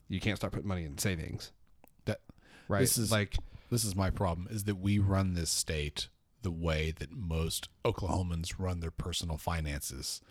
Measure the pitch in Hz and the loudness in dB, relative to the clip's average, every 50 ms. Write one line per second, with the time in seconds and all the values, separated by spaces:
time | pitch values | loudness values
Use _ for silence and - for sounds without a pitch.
0 | _ - 98 90 - 110 95 87 - 87 - 92 71 101 95 90 82 73 71 - | _ -4 -4 -2 0 0 0 0 -2 -4 -4 -4 -4 -2 -2 -2 -4 -6 -4 -2
1 | - 104 90 78 - - - - - - - - - - - - - - - - | -2 0 0 -2 -4 -6 -8 -8 -10 -12 -16 -20 -20 -20 -20 -20 -20 -20 -20 -10
2 | - - 107 - _ - - - - - - - - - 101 101 127 120 - 123 | -4 -4 -4 -4 _ -18 -20 -20 -20 -20 -20 -12 -6 0 2 4 4 4 4 4
3 | 110 98 110 104 101 - - - - - - - - - 120 117 110 104 90 98 | 2 4 4 4 4 2 0 -2 -2 -4 -12 -12 -6 -2 0 0 0 2 2 2
4 | 95 92 - - 101 90 85 85 90 - 110 104 101 104 101 92 95 101 101 104 | 2 2 2 2 2 0 0 -2 -4 -4 -4 -2 0 0 0 2 2 4 4 6
5 | 101 95 95 95 98 95 90 87 80 - - - - - 80 76 73 76 - - | 6 6 6 4 4 4 2 0 0 0 0 0 0 0 0 -2 -2 -2 -4 -6
6 | - - _ _ _ _ _ - - 90 82 82 82 82 78 78 78 80 80 - | -8 -8 _ _ _ _ _ -6 -4 -4 -2 0 2 2 2 2 2 0 -2 -4
7 | - 71 - 139 95 82 80 80 80 82 - - - - _ _ - 120 101 - | -8 -10 -8 -6 -2 0 0 2 2 0 -2 -4 -6 -8 _ _ -2 -2 0 0
8 | 104 90 - 95 92 87 85 82 82 - - - 95 90 90 85 82 82 - - | 0 0 0 0 0 0 -2 -2 -4 -4 -4 -4 -2 -2 -2 -2 -4 -6 -4 -4
9 | - 90 82 - - 82 80 78 - 87 85 82 78 73 71 73 - - 65 65 | -4 -4 -4 -4 -4 -4 -4 -4 -2 -2 -2 0 0 -2 -2 -4 -6 -6 -8 -8
10 | 64 - - - - - | -6 -8 -8 -8 -12 -18